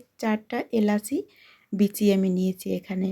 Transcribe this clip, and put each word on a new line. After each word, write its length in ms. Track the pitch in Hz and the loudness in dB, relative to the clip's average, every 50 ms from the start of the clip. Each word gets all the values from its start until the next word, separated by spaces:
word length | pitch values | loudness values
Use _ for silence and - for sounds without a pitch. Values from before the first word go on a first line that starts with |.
| 247 _ _ - | -4 _ _ -6
চারটা 420 | - 226 214 214 - - 233 247 - - - 226 | -2 -2 -2 -2 -4 -6 -6 -6 -6 -2 0 0
এলাচি 380 | 214 208 208 208 214 - 277 339 - - _ _ - - - _ _ _ - | 2 2 2 0 -2 -4 -6 -6 -6 -8 _ _ -20 -20 -20 _ _ _ 0
বিচি 320 | 190 208 202 - - 208 202 196 | 2 2 2 2 2 2 4 4
আমি 160 | 190 190 190 | 4 2 2
নিয়েছি 380 | 185 180 185 185 185 185 - 190 190 180 | 2 2 0 0 -2 -4 -4 -6 -4 -4
এখানে। 300 | 185 - 190 185 185 190 | -4 -6 -4 -4 -2 -4